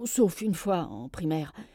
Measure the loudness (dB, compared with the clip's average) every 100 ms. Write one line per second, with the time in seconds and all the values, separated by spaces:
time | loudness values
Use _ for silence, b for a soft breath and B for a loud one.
0 | -2 4 4 4 -2 0 2 0 0 -6
1 | -10 -4 0 0 -2 B B